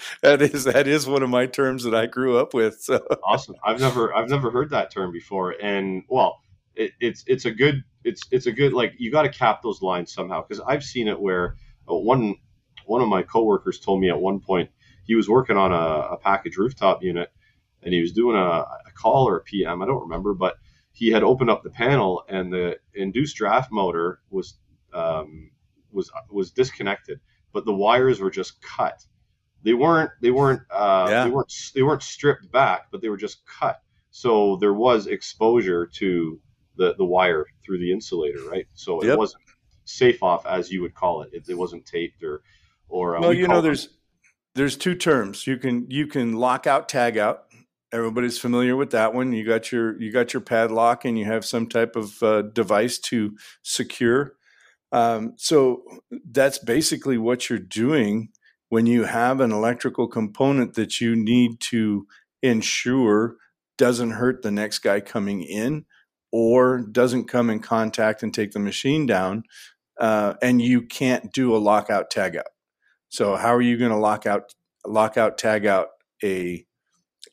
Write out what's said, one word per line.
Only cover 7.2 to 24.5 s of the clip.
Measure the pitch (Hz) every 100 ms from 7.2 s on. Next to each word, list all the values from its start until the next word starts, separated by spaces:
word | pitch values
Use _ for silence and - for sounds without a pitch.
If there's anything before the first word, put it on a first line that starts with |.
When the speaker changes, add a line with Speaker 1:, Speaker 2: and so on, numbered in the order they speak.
| -
Speaker 2:
it's | 131 120
a |
good, | 110 143 139 - _
it's, | 120 - -
it's | 127 120
a |
good, | 113 139
like, | 123 104 82
you | 117
gotta | 151 147
cap | - 117 107
those | 113 95
lines | 95 90 87
somehow. | - 90 82
'Cause | - 107
I've | - 143
seen | - 123 107
it | 98
where, | 98 90 87 - - _ -
uh, |
one, | 104 104 135 107 98 _ _ _ -
one | - 120
of | 113
my | 95
coworkers | - 113 113 95 92 -
told | - 95
me | 92
at | 78
one | 95 98
point | - 92 78 _ _ _
he | -
was | 113 101
working | 127 127 101
on | 95
a, | 85 82 78 -
a | 85
package | 98 98 85 90
rooftop | 120 - 98 90
unit, | 90 85 85 _ _ _ _ _
and | 87
he | 87
was | 85
doing | 104 120 107
a, |
a | 90 82 - - -
call | - 113 135 120
or | 87
a |
P | - 101
M, | 82 87
I | 104
don't | 135
remember, | 82 85 101
but | 92 92 - _ _ _
he | - 113
had | 110
opened | 104 127 120
up | 104
the | -
panel | - 120 139 95 90 -
and | 95 90
the | 90 87 - _
induced | 98 98 113 147 -
draft | 104 120 131
motor | 107 92 85 85 90 _
was, | 95 -